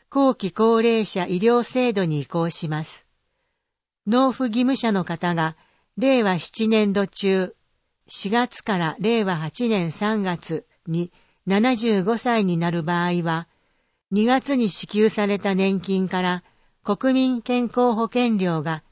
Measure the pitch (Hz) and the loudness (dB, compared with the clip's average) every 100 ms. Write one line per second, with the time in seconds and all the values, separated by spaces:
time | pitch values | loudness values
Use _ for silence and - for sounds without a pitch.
0 | _ 277 269 - 190 - 220 226 233 226 | _ 2 2 2 -4 0 2 4 2 2
1 | 208 190 185 180 226 240 226 254 247 202 | 0 -4 -2 0 2 2 0 0 0 0
2 | 175 147 131 170 170 - 156 151 160 - | 0 -2 -4 -2 -2 -4 -6 -6 -8 -14
3 | _ _ _ _ _ _ _ _ _ _ | _ _ _ _ _ _ _ _ _ _
4 | 208 240 269 233 254 226 254 269 226 196 | -2 2 2 0 -2 0 0 0 0 0
5 | 170 170 175 170 160 - _ _ _ - | -2 -4 -2 0 -2 -4 _ _ _ -2
6 | 262 262 202 175 - - 220 220 208 196 | 2 4 2 0 -4 -2 2 2 2 0
7 | 196 - 196 190 185 - _ _ _ _ | -2 -2 0 0 -2 -8 _ _ _ _
8 | - - 196 233 247 - - 185 160 - | -14 -8 -2 0 0 -4 -4 -2 -2 -2
9 | 214 233 190 165 156 - 240 208 170 - | 0 0 0 -2 -6 -4 0 0 -2 -2
10 | 208 220 190 170 - 160 - _ - 165 | -2 0 -2 -4 -6 -8 -8 _ -6 -4
11 | 175 _ _ _ 185 196 247 233 233 202 | -4 _ _ _ -2 2 2 0 0 0
12 | 180 233 247 226 190 170 170 170 160 175 | 0 -2 0 0 2 0 0 -2 -2 -2
13 | 175 175 165 160 170 _ _ _ _ _ | 0 0 -2 -4 -6 _ _ _ _ _
14 | _ 196 226 262 269 269 220 - - 208 | _ 0 2 2 0 0 0 -2 -4 2
15 | 214 - 202 202 196 190 190 196 196 190 | 2 2 -2 -2 0 0 0 0 -2 -2
16 | 180 185 180 180 - _ _ _ - 202 | -2 -2 -2 -4 -8 _ _ _ -6 -2
17 | 262 262 262 240 - 247 240 247 247 220 | 0 2 2 0 -2 -2 0 2 2 2
18 | 226 247 240 214 185 160 151 156 - | 0 0 0 2 0 0 -2 -6 -10